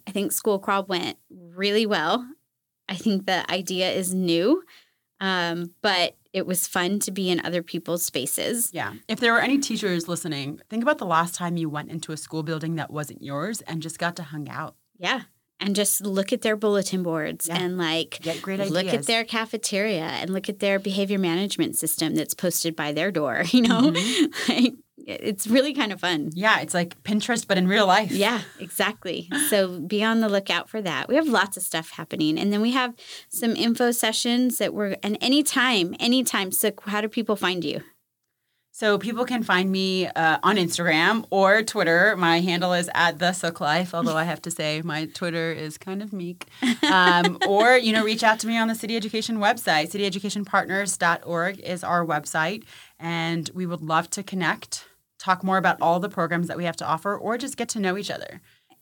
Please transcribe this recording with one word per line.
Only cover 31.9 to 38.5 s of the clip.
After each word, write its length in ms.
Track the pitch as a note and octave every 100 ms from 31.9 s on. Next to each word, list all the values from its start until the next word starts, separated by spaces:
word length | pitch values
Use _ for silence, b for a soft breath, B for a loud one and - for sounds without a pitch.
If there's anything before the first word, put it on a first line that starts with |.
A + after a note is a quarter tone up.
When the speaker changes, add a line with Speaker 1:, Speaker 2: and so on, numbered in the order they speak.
Speaker 1:
happening. 480 | - - D3 D#3 D#3+
And 120 | G3+
then 100 | G#3
we 80 | A#3
have 220 | C4 B3 A#3+ B B B
some 260 | - A#3
info 360 | - A#3 A3+ A#3+
sessions 640 | A#3+ A3 A#3 A#3+ A#3+ B3+ A3+
that 140 | G3
we're, 240 | G#3 G3+ -
and 160 | G3+ G#3+
anytime, 760 | B3 C#4+ D4 C4 B3+ G#3 F3 -
anytime. 520 | A#3+ B3+ A#3 G#3+ F#3+
So 200 | - G#3+ - G3+
how 160 | G#3
do 60 | G#3+
people 280 | A#3 A3 G3+
find 260 | F3+ F3+
you? 180 | D3 C#3+ - _ _ _ _ _ _